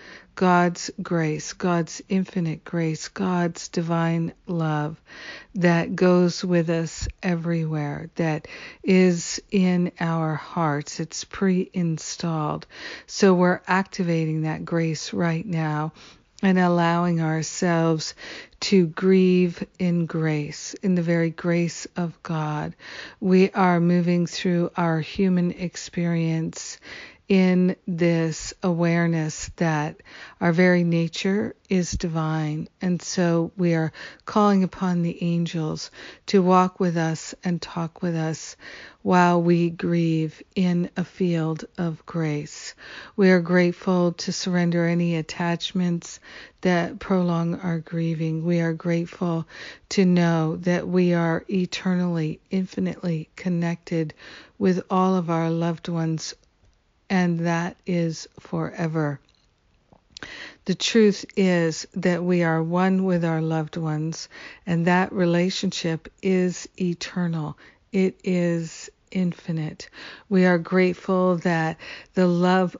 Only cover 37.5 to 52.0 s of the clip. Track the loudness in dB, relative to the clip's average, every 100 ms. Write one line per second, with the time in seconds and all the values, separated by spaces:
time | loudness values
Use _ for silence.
37.5 | -4 -6 -8 -8 -6 -4 -2 -2 -6 -10
38.5 | -18 -20 -20 -20 -8 2 6 6 4 4
39.5 | 4 2 -2 -2 0 2 0 -2 -8 -8
40.5 | 0 2 2 -2 -4 -8 -2 0 0 -2
41.5 | -4 -8 -6 -6 -6 -8 -4 -2 -4 -8
42.5 | -14 -16 -18 -20 -18 -8 4 6 6 4
43.5 | 2 2 0 0 2 2 -2 -8 -6 -2
44.5 | 0 2 2 2 2 0 -2 -4 -4 -4
45.5 | -2 -4 -2 -2 -2 -8 -20 -20 -20 -20
46.5 | _ 0 2 0 -6 -2 0 2 0 -2
47.5 | -2 -4 -6 -6 -4 -2 -2 -2 -2 0
48.5 | 0 0 -2 -2 -2 -4 -4 -2 -2 -4
49.5 | -12 -18 -18 -4 2 4 6 4 2 0
50.5 | -2 -2 -2 0 2 4 2 2 -2 -2
51.5 | -2 -2 -4 -2 0